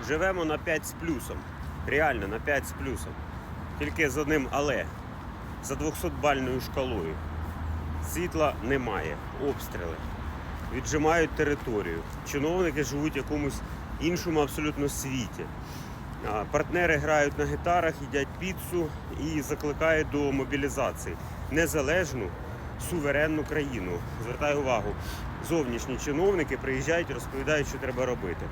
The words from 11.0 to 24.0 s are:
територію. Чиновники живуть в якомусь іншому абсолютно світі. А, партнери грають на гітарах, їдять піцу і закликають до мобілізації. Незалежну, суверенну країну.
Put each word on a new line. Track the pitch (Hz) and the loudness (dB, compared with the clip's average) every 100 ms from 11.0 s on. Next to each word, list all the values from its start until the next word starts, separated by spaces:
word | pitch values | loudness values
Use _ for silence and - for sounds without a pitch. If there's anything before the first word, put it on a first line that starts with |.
| 151 170 156 | 6 6 4
територію. | - 147 143 - 107 87 80 - - - | 4 2 2 0 0 0 -2 -4 -8 -4
Чиновники | 143 151 180 175 143 | 0 2 4 2 2
живуть | 131 143 151 139 | 0 0 0 0
в | |
якомусь | 123 147 143 - - - - - | -2 0 0 -2 -6 -8 -8 0
іншому | 156 175 175 160 | 2 2 2 4
абсолютно | 139 160 151 139 143 | 2 2 -2 2 0
світі. | - 135 131 98 - 78 - - - - - - - 113 | 0 -2 -2 -2 -6 -8 -8 -10 -10 -10 -10 -10 -6 -2
А, | 107 101 | -2 0
партнери | 147 151 170 175 147 | 0 2 4 6 4
грають | 151 151 143 139 | 6 6 6 4
на | 143 | 0
гітарах, | 147 170 175 165 156 | 2 4 4 4 0
їдять | 135 139 135 - | -2 0 -2 -4
піцу | 175 185 - 175 151 - - - 147 | -4 -4 -2 0 0 -4 -8 -4 -2
і | 156 | -2
закликають | 131 151 147 143 160 160 143 | -2 -2 -2 2 4 4 4
до | 147 143 | 2 2
мобілізації. | 135 127 139 139 135 113 - 107 85 - - - | 2 0 0 0 2 0 0 -6 -6 -8 -8 -2
Незалежну, | 151 165 156 135 175 160 127 92 - - - - - - | 2 4 4 4 4 2 -2 -4 -4 -8 -8 -8 -6 -4
суверенну | 175 143 139 156 156 | 0 2 4 4 2
країну. | 131 151 143 117 90 87 | 0 -2 -2 -2 -2 -2